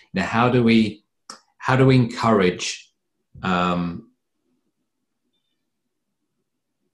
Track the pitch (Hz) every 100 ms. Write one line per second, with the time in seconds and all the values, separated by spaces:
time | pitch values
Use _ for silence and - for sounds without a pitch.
0 | _ 92 90 113 123 123 113 113 107 -
1 | _ _ - - _ _ - 131 131 131
2 | 117 - 117 107 92 87 - - - _
3 | _ _ _ - 92 90 90 90 87 85
4 | - _ _ _ _ _ _ _ _ _
5 | _ _ _ _ _ _ _ _ _ _
6 | _ _ _ _ _ _ _ _ _